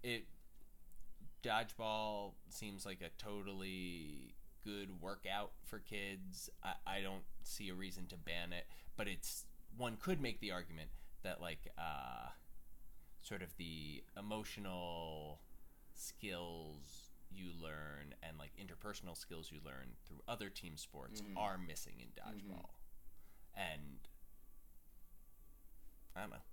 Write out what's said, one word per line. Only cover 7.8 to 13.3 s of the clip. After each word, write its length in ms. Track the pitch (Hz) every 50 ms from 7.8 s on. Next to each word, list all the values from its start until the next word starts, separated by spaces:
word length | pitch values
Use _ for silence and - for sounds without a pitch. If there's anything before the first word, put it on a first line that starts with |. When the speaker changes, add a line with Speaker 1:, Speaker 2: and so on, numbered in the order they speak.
| 95 92 87 90 92
Speaker 1:
to 100 | - 92
ban 360 | 85 - 80 85 85 87 85 87
it, 120 | 87 85 - - - - - -
but 120 | - 107
it's, 380 | 101 95 82 - - - - - - - - - - 107
one 200 | 113 123 120 113
could 220 | 107 - 185 185 156
make 180 | 139 120 110 -
the 120 | - 101
argument 380 | 90 90 85 85 85 80 78 - - - - - - - -
that, 180 | 95 85 -
like, 300 | 87 87 80 - - 78 -
uh, 520 | - 85 80 76 69 65 62 62 57 60 64 - - - - - - - - - - - - - - - - - -
sort 200 | - -